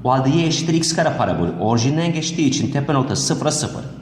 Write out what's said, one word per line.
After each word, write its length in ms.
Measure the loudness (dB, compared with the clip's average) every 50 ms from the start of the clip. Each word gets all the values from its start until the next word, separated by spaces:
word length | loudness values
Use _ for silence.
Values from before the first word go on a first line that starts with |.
| 2
O 80 | 2
halde 180 | 2 2 2 2
y 180 | 2 2 2 2
eşittir 260 | 0 0 0 0 0
x 220 | 0 0 0 0
kare 220 | 2 0 0 2 0
parabolü. 340 | 0 0 2 0 0 -2 -2 -2
Orijinden 540 | 0 2 2 2 2 2 0 0 0 0 -2
geçtiği 360 | -2 -4 -4 -2 0 0 2
için 220 | 2 0 -2 -2
tepe 220 | -2 -2 -2 0 0
noktası 300 | 0 0 0 -2 -2 0
sıfıra 280 | -2 -2 0 0 -2
sıfır. 300 | -2 -2 -4 -4 -6 -8 -10 -12 -14 -14